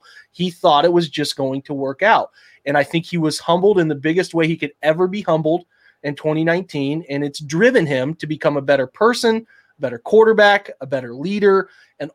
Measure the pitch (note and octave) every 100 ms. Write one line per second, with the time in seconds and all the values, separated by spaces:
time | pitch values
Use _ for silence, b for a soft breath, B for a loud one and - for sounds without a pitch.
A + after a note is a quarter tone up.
0 | B B B - F3+ E3+ F3+ D3 E3+ F3
1 | D#3+ D3+ D3 - C3+ C#3 - C#3 C3+ C3+
2 | G3+ F3+ - b b b C#3 C#3+ C#3 E3+
3 | - F3 D#3 D3 - F3 G3 F#3+ D#3+ C#3
4 | D#3 E3+ E3+ E3 E3 D#3+ D3 - D3+ D#3
5 | F#3 G#3 F#3+ D#3+ D#3 E3+ - b b b
6 | D3 C#3+ D#3 D#3 E3 E3+ F3+ D3+ C#3 D#3
7 | E3+ C#3+ C#3+ - D3 D#3+ A#3+ B3+ D#3 C3+
8 | C3 E3 D3+ D3+ D#3 C#3+ C#3 C#3 B2+ -
9 | A3 A#3+ A3+ A3 A3+ b b _ D#3 A#3
10 | - G#3+ A3 G#3+ G3+ G3+ - - C3+ C3+
11 | B2 B2+ F3 G3+ G3+ F#3+ F#3 b b -
12 | D3